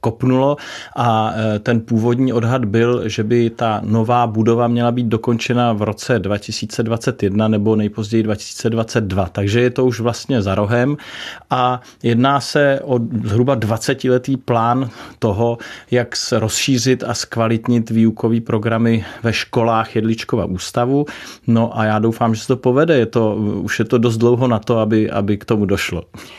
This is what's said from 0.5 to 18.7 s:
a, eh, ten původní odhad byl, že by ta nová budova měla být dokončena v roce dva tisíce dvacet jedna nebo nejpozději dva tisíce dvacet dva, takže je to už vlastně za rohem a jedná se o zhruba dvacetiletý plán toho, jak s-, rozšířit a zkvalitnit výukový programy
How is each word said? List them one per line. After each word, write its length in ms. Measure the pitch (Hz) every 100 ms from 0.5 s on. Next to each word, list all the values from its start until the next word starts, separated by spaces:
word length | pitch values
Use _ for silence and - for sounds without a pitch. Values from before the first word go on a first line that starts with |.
| 143 - - - -
a, 380 | 120 110 110 110 110 104
eh, 40 |
ten 220 | 107 117
původní 520 | 113 113 117 120 131
odhad 320 | 117 113 131 107
byl, 440 | 113 117 123 110
že 140 | 110
by 260 | 110 120 117
ta 320 | 113 117 107
nová 440 | - 113 110 120 120
budova 400 | 107 110 117 120
měla 240 | 120 120
být 140 | 123 117
dokončena 680 | 110 - 117 - 123 120
v 80 | 104
roce 380 | 107 104 - 120
dva 180 | 95 104
tisíce 460 | - 107 104 -
dvacet 400 | 113 113 - -
jedna 240 | 101 101 110
nebo 280 | 107 104 107
nejpozději 480 | 104 104 104 113
dva 120 | 107 104
tisíce 340 | - - 117
dvacet 340 | 113 110 123
dva, 260 | 104 92 90
takže 300 | - 98 117
je 80 | 123
to 160 | 123 127
už 140 | 113
vlastně 420 | 117 - - 131
za 140 | 98 95
rohem 420 | 101 120 127 147 - - - - -
a 320 | 127 127 123 - -
jedná 360 | 120 117 131 139
se 400 | - 151 143 135
o 160 | - 123 117 120
zhruba 320 | 110 107 123 127
dvacetiletý 840 | 104 113 - - 131 127 127 131
plán 520 | - 117 113 127 131 - - -
toho, 380 | 113 101 117 117 - - -
jak 240 | 123 117 -
s-, 160 | - 113
rozšířit 640 | 104 - - 127 123 127 -
a 60 |
zkvalitnit 760 | 120 - 117 113 113 117 120 110
výukový 520 | 113 113 107 117 113
programy 640 | 113 113 113